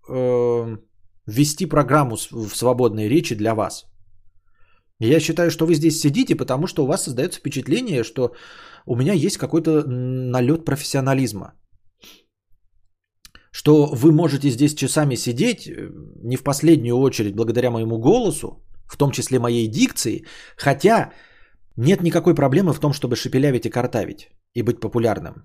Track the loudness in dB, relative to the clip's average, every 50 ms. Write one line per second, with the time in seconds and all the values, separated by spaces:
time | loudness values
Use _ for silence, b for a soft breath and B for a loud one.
0 | _ -8 -4 -2 0 0 2 2 2 0 0 -2 -4 -6 -10 -12 -14 _ _ _
1 | -20 -20 _ _ -12 -2 2 2 2 2 0 -4 -4 -2 0 0 2 2 2 0
2 | 0 0 -4 -8 -10 -10 -10 -10 -10 -8 -4 -2 0 2 2 2 2 0 0 0
3 | -2 0 2 0 0 -2 -4 -4 -2 -2 -2 -2 -2 -4 -6 -12 -18 -20 -20 -20
4 | -20 -20 -20 -20 -20 -20 _ _ _ _ _ _ -20 _ _ _ _ _ _ -2
5 | 2 4 4 4 2 0 0 0 0 0 0 0 0 2 2 2 2 0 0 2
6 | 0 0 2 2 0 0 0 -2 -2 -2 -2 -2 -4 -4 -2 -2 -2 0 -2 -2
7 | -4 -6 -4 -4 -4 -4 -6 -8 -8 -8 -6 -6 -4 -2 -2 -2 -2 -2 -2 -2
8 | -2 -4 -4 -4 -4 -4 B B B B B B B B B B B B -2 0
9 | 0 2 2 2 0 0 -2 -4 -4 -2 -2 0 2 2 2 2 2 0 -4 -4
10 | -4 -4 -4 -4 -4 -2 0 2 2 2 2 0 0 -4 -4 -4 -4 -4 -2 -2
11 | 0 2 2 0 0 -2 -4 -8 -12 -14 -18 _ _ _ _ _ _ _ _ _
12 | b b b b b b _ _ _ _ _ _ _ _ _ _ _ _ _ _
13 | _ _ _ _ -20 -20 _ b b b b 0 4 6 6 6 4 2 2 4
14 | 6 6 6 6 4 2 0 0 0 0 2 2 2 0 0 -2 -4 -2 0 0
15 | 0 0 0 -2 -4 -4 -2 0 0 0 -2 -4 -8 -14 -14 -12 -14 -14 -14 -16
16 | -20 -20 -18 -12 -8 -6 -6 -4 -2 -2 -2 2 4 6 6 4 4 0 0 2
17 | 2 2 0 0 -4 -2 -2 -2 -2 0 0 0 0 0 -2 -2 -4 -4 -2 0
18 | 4 4 4 4 2 0 -4 -4 -8 -12 -14 -16 -20 -20 -20 -20 -18 -8 -2 0
19 | 0 0 0 -2 -2 -2 0 0 0 0 0 0 -2 -2 0 0 0 0 0 -2
20 | -4 -4 -6 -6 B B B B B B B B 0 0 2 4 4 4 4 4
21 | 2 -2 b b b b b b b b b b -20 -14 -6 0 2 2 2 4
22 | 2 2 2 2 4 4 4 4 4 2 2 2 2 2 0 0 0 -2 -2 -2
23 | -4 -4 -4 -4 -4 -2 0 2 2 2 0 0 -2 -2 -2 -2 -2 -2 -2 -2
24 | -4 -4 -8 -14 -18 _ _ _ _ _ -6 -4 -2 -2 -2 -2 -4 -4 -2 0
25 | 0 0 0 -2 -6 -14 -16 -18